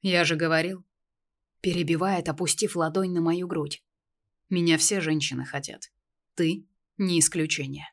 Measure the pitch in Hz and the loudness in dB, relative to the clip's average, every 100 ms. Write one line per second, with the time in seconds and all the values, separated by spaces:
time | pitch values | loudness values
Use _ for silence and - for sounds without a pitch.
0 | 190 180 160 160 165 160 170 185 - _ | 2 2 4 2 2 2 0 -6 -14 _
1 | _ _ _ _ _ _ 185 175 151 165 | _ _ _ _ _ _ -2 -2 0 0
2 | 190 185 165 147 175 - 208 175 160 170 | 2 0 -2 -4 -2 0 -2 0 -2 0
3 | 185 175 165 175 180 175 143 - _ _ | 0 0 0 0 -2 -4 -6 -10 _ _
4 | _ _ _ _ _ 180 170 160 - 202 | _ _ _ _ _ 2 4 4 2 0
5 | 160 156 143 131 135 143 143 - - _ | 0 0 0 -4 -6 -8 -10 -16 -20 _
6 | _ _ _ - 165 160 - _ _ - | _ _ _ -2 0 0 -8 _ _ -4
7 | 190 170 156 170 156 - 135 143 - | 2 4 2 2 -2 -2 -4 -10 -14